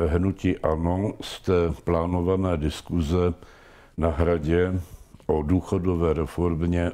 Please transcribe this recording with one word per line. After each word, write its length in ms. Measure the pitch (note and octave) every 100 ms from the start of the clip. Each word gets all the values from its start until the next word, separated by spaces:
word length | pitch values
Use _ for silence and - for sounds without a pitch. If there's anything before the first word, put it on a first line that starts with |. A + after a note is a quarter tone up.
| E2
hnutí 520 | E2+ F#2+ F#2 F#2+ -
ano 540 | D#2 D#2 E2+ F2+ G#2 -
z 200 | - -
té 320 | - F2+ E2+ D2
plánované 720 | - E2+ E2+ F2+ F2 F#2+ F#2+ E2+
diskuze 800 | D2+ - - E2+ D2 F2+ F2+ E2+ - - - - - -
na 120 | D#2+
Hradě 720 | D2+ E2 E2+ D2+ E2+ F2+ F#2 E2+ - - - -
o 160 | D#2
důchodové 720 | D2+ F2+ - F#2+ F2+ F2 E2+
reformě 800 | D#2 D2+ - F2 E2 E2+ F2 F2